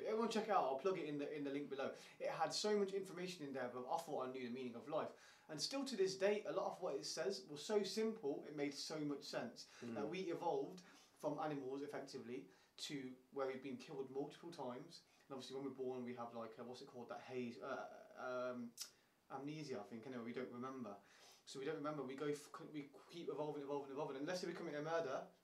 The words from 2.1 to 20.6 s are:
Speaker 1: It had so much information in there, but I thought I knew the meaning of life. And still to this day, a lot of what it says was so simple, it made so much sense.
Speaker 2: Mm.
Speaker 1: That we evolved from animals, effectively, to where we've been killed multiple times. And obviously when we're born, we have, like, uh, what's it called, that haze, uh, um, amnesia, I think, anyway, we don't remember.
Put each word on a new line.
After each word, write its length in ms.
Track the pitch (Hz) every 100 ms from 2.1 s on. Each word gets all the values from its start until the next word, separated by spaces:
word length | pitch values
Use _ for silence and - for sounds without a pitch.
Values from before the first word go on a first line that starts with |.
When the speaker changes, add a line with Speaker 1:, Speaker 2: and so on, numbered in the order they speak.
| -
Speaker 1:
It 100 | 139
had 240 | 147 156
so 240 | - 214 208
much 140 | 190
information 520 | 190 156 170 185 - 139
in 60 |
there, 160 | 131 123
but 120 | 123 123
I 60 | 165
thought 300 | 156 127 127
I 40 |
knew 160 | 131 120
the 60 |
meaning 220 | 127 123 113
of 120 | 143
life. 200 | 156 120 - - - -
And 100 | 151
still 240 | - 269 277
to 100 | 196
this 160 | 190 -
day, 280 | 196 208 -
a 40 |
lot 120 | 180 190
of 100 | -
what 140 | 180
it 120 | 143 -
says 360 | 160 180 202 -
was 140 | 147 -
so 160 | 208
simple, 640 | 190 220 220 208 139 - -
it 80 | 151
made 180 | 143 139
so 200 | - 156
much 240 | 147 143
sense. 420 | - 156 127 - - -
Speaker 2:
Mm. 120 | 120 110
Speaker 1:
That 120 | 101
we 120 | 185 165
evolved 520 | - 175 202 180 185 - - - -
from 200 | 151 151
animals, 380 | 156 139 127 139
effectively, 640 | 143 143 139 127 113 131 - - - - -
to 100 | 143 127 127 -
where 140 | 139 131
we've 160 | 131
been 140 | 143 120
killed 320 | - 135 127
multiple 380 | 135 147 - 170
times. 500 | - 127 127 165 - - - -
And 60 |
obviously 220 | 131 123 135
when 100 | 139
we're 140 | 135
born, 220 | 127 127 120
we 80 |
have, 140 | 117 117 117
like, 160 | 113 -
uh, 40 | 120
what's 140 | 127
it 60 | -
called, 160 | 123 117
that 120 | - 131
haze, 300 | 127 117 104
uh, 240 | 139 127 - - - - 127 127 127
um, 160 | 123 117 - - - _ _ -
amnesia, 440 | 135 143 156 135 123
I 80 | -
think, 140 | 113 123
anyway, 160 | 120 113
we 80 |
don't 180 | 131 123
remember. 380 | 120